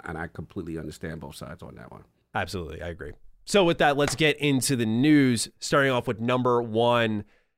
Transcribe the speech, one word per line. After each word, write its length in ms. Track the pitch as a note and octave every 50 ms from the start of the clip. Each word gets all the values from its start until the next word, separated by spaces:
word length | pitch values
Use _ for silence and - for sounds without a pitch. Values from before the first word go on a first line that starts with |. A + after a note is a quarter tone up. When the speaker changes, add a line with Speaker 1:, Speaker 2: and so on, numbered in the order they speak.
| -
Speaker 1:
and 120 | - E2 D#2+
I 100 | E2+ E2
completely 500 | - - D#2 - - G#2 E2 E2 D#2+ D#2+
understand 420 | D2+ D2+ D2+ - - D#2+ D#2+ D#2
both 140 | C#2 C#2+ D#2
sides 260 | - - - E2+ -
on 140 | - - -
that 160 | - - -
one. 120 | - - - _ _ _ _ _ -
Speaker 2:
Absolutely. 480 | G#2+ F#2+ F2 G2 F#2 E2 D2 D#2 E2+
I 60 | E2 F2
agree. 220 | E2+ - C#2+ D2 - - - - - _ _
So 180 | - - G3+ F3
with 140 | E3+ E3 -
that, 180 | F3 D3+ C3+
let's 200 | C#3 D3 C#3 B2+
get 220 | - D#3 D3+ - -
into 360 | C#3+ D3 C#3 B2+ A#2+ - C#3
the 100 | A#2 A#2
news, 640 | A2 A2 A#2+ C3+ D#3 D#3 D3 C3+ B2+ A#2+ G#2+ - - - _
starting 280 | - - E3 C#3+ C#3 C3+
off 140 | B2+ A#2+ A#2 C#3
with 120 | A2+ G#2+
number 420 | A#2 A#2+ B2+ B2+ B2 B2+ A#2+ A#2+
one, 600 | A#2+ A2+ G#2+ A2+ A#2 A#2+ A#2+ A#2+ A#2 A2 G#2+ G#2 G#2+ - _ _ _ _ _